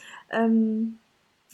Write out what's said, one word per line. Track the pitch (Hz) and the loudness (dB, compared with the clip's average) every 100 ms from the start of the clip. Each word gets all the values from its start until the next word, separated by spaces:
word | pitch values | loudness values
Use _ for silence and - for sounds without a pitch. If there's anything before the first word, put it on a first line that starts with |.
| - - - | -20 -20 -6
Ähm, | 220 226 226 220 220 226 226 _ _ _ _ _ | 0 2 2 2 0 -4 -8 _ _ _ _ _